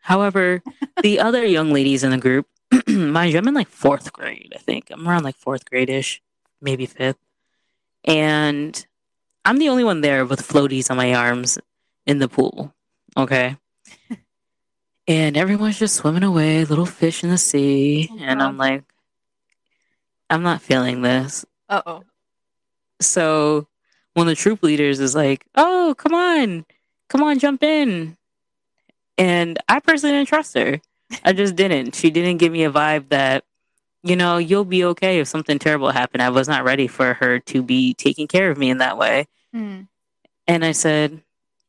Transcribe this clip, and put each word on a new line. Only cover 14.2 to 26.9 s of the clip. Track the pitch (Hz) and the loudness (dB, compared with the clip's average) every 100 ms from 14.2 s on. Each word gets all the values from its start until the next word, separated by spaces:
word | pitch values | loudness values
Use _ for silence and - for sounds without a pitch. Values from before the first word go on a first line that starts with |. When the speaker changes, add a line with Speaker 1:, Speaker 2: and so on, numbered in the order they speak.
| _ _ _ _ _ _ _ _ - | _ _ _ _ _ _ _ _ -2
Speaker 1:
And | 160 156 147 | 0 2 0
everyone's | 190 208 214 202 | 0 0 -2 -2
just | 214 - | -2 -2
swimming | 151 170 | 0 0
away, | 196 165 156 160 | 2 2 2 2
little | 156 151 175 | 2 0 -2
fish | - 165 160 | -2 -2 0
in | 175 | -2
the | 180 | 0
sea. | - 143 139 139 139 151 160 | 0 0 2 2 2 0 -2
Speaker 2:
Oh, | - | -6
Speaker 1:
And | 135 135 | -4 -2
I'm | 135 135 | -2 0
Speaker 2:
God. | |
Speaker 1:
like, | 135 139 - _ _ _ _ _ _ _ _ _ _ _ _ _ - | -2 -2 -8 _ _ _ _ _ _ _ _ _ _ _ _ _ -4
"I'm | 160 | -2
not | 175 170 | 0 -2
feeling | - 131 127 123 | 0 0 0 0
this." | 123 127 135 - - _ - | 0 0 -2 -10 -14 _ -6
Speaker 2:
Uh-oh. | 202 170 165 185 _ _ _ _ _ _ _ _ - | -4 -4 -12 -20 _ _ _ _ _ _ _ _ -4
Speaker 1:
So | - 180 160 156 151 151 147 _ _ _ _ | -2 0 0 0 0 -2 -4 _ _ _ _
one | 170 170 | 0 0
of | |
the | 156 | 2
troop | 202 220 | 0 2
leaders | 160 147 143 135 | 2 2 0 0
is | 135 | -2
like, | 147 139 135 _ | 0 0 -2 _
"Oh, | - 339 370 339 - | 2 2 2 0 0
come | 302 | 0
on. | 339 359 320 220 165 - _ _ | 0 2 2 0 -4 -12 _ _